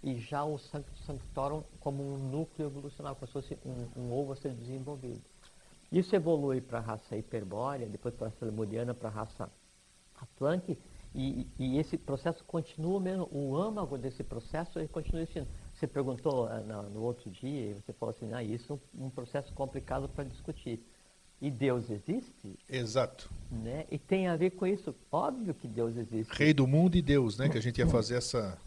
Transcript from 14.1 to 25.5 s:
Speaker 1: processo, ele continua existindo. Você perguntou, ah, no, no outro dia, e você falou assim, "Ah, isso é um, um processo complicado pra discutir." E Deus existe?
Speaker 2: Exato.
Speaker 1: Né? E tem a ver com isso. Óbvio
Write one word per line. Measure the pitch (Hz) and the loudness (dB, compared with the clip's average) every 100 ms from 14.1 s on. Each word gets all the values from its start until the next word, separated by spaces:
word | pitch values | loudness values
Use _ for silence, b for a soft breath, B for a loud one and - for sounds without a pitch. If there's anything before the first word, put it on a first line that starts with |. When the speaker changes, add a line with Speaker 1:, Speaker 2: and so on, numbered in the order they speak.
| - | -6
Speaker 1:
processo, | 131 117 - 156 170 165 | -6 -6 -4 -4 -4 -4
ele | 156 | -4
continua | 165 - 165 | -4 -2 -2
existindo. | 165 165 139 B B | -2 -4 -6 B B
Você | - 151 | -4 -2
perguntou, | 143 131 120 156 131 113 | 0 0 2 2 2 2
ah, | 113 | 0
no, | 104 107 101 | -4 -6 -6
no | 104 | -2
outro | 117 123 - | -2 -2 -8
dia, | 90 131 147 104 | -8 -6 -4 -4
e | |
você | 101 - | -6 -10
falou | - 113 | -4 -4
assim, | 110 110 | -4 -6
"Ah, | 117 | -4
isso | 110 117 - | -2 -4 -4
é | 143 - - | -10 -8 -10
um, | 131 | -8
um | |
processo | 131 120 143 - | -8 -4 -4 -4
complicado | - 135 139 - 135 139 | -6 -4 -4 -4 -2 -2
pra | - | -6
discutir." | 135 - - 156 - 117 - b b b - - | -6 -8 -8 -6 -6 -6 -8 b b b -20 -4
E | 143 | -2
Deus | 120 135 123 113 | 2 4 4 0
existe? | 104 - 226 - - 101 95 - | -4 0 -2 -2 -14 -14 -14 -6
Speaker 2:
Exato. | 127 117 123 117 - - - - | -2 2 2 2 -2 -12 -10 -6
Speaker 1:
Né? | 117 113 139 156 | -6 -4 -4 -4
E | 147 | -6
tem | - 190 185 | 2 4 4
a | 165 | 4
ver | 180 | 4
com | 185 185 | 4 2
isso. | 196 - 123 - | 2 -2 -8 -2
Óbvio | 151 269 254 202 | 0 2 0 -2